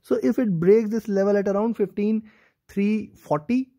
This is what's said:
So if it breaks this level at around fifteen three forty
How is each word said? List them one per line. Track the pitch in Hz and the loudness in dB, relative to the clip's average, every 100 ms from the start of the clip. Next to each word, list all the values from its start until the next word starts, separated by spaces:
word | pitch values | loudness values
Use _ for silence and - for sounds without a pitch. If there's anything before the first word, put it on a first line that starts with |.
So | - 247 | -2 -2
if | 254 240 | 0 0
it | 247 170 | 0 0
breaks | 175 214 214 | 4 4 4
this | 226 220 | -6 -4
level | 196 196 202 | -2 2 0
at | 202 | 0
around | 196 226 226 | -2 -2 -2
fifteen | 196 - 208 220 214 _ _ _ _ | -4 -2 -2 -2 -6 _ _ _ _
three | - 202 214 208 | -4 -2 -2 -6
forty | - - 151 151 247 262 | -18 -4 -4 -2 -4 -4